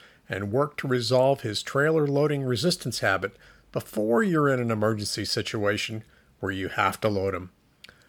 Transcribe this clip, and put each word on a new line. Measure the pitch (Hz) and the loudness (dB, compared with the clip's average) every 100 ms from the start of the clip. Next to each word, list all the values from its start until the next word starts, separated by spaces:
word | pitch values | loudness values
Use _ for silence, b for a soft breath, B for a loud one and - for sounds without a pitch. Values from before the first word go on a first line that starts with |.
| B B B | B B B
and | 98 101 | -6 -2
work | 123 147 - | 0 0 -2
to | 139 | -2
resolve | 127 117 127 131 139 | 0 2 4 4 2
his | 113 101 | -2 -6
trailer | - 139 151 160 147 | -4 0 2 2 2
loading | 139 151 143 | 2 2 0
resistance | 131 120 165 160 131 - | 0 0 0 -2 -4 -2
habit | 107 95 98 - b b b | 0 0 -2 -8 b b b
before | - - 214 214 233 | -8 -6 -4 2 2
you're | 208 160 143 | 4 2 2
in | 127 | 2
an | 120 | 0
emergency | 110 107 107 104 - 101 | 2 0 0 -4 -4 -4
situation | - - 113 101 104 - 110 - b b b | -4 -4 -2 0 0 -2 -8 -12 b b b
where | 98 | -6
you | 95 92 | -4 -4
have | - 98 - | 0 0 2
to | 110 | 0
load | 101 98 | 0 -2
him. | 92 92 _ _ _ B B | -4 -10 _ _ _ B B